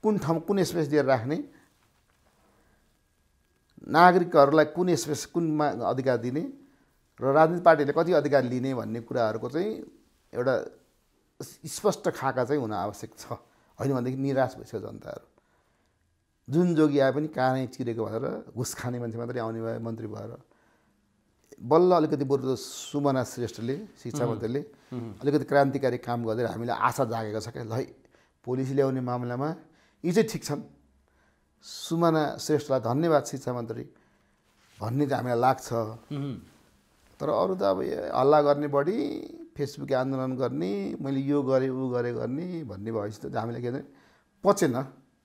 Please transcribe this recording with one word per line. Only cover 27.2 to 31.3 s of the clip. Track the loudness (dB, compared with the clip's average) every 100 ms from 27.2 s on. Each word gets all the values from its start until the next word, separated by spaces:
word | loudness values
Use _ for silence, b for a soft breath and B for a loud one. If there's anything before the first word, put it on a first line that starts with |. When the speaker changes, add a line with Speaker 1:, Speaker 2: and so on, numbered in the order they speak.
| -4 -6
Speaker 1:
छ | -8
क्या, | -10
ल | -6
है, | -6 -6 -12 _ b b b
पोलिसी | -6 -4 -2
ल्याउने | 2 2 2
मामलामा | -2 -4 -4 -4 -4 -6 -12 b b b
यी | 0
चाहिँ | 2 2
ठिक | -2
छन्, | -6 -8 -8 -20 _ _ _ _ _